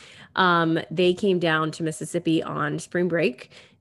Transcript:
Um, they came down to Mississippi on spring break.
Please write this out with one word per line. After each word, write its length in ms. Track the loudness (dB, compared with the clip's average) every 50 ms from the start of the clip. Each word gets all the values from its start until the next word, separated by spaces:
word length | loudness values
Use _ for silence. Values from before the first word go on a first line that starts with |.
| -20 -20 -20 -20 -18 -6 0
Um, 440 | 2 4 4 4 4 4 2 0 -2 -2 -4
they 240 | -2 2 2 2 2
came 260 | 2 0 0 0 2
down 320 | 2 0 0 0 0 -2
to 120 | -4 -4 -6
Mississippi 580 | -6 -6 -6 -8 -6 -6 -4 0 0 0 0
on 380 | -2 -4 -6 -4 -4 -4 -4 -6
spring 300 | -8 -6 -4 -2 -2 0
break. 420 | 0 0 0 0 -2 -6 -18 -20 -20 -20 -20 _ _ _